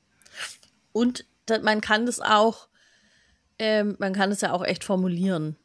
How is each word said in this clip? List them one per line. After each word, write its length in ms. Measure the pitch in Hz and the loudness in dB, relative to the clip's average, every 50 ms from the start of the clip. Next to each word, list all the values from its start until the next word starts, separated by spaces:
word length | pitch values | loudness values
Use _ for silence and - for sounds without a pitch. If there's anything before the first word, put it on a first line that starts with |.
| _ _ _ _ _ - - - - - - - _ _ _ _ _ _ | _ _ _ _ _ -20 -16 -14 -14 -14 -14 -18 _ _ _ _ _ _
Und 340 | - 220 240 247 247 - - _ _ _ _ | -2 0 0 0 0 -4 -10 _ _ _ _
da, 140 | - 226 208 | -2 -2 0
man 220 | - 214 214 214 | 2 0 0 0
kann 240 | - - 214 214 240 | 0 0 0 0 0
das 140 | 247 - - | -2 -4 -2
auch, 460 | - 214 214 208 220 226 220 - - _ _ _ _ _ _ _ _ _ _ _ _ _ _ _ _ _ _ - | 0 2 4 4 4 4 2 -2 -8 _ _ _ _ _ _ _ _ _ _ _ _ _ _ _ _ _ _ -4
ähm, 360 | 220 220 214 214 208 208 190 - | 0 0 2 2 2 0 -2 -4
man 140 | 202 190 190 | -4 -2 0
kann 160 | 202 196 196 | 2 2 0
das 120 | 202 - | 0 0
ja 100 | 208 - 143 | 0 0 0
auch 100 | 180 - | -2 -2
echt 200 | - 180 - - | -2 -4 -4 -2
formulieren, 760 | - 196 185 185 185 175 170 190 190 185 160 156 156 156 - | -2 0 0 0 0 0 0 0 0 0 -2 -2 -4 -8 -10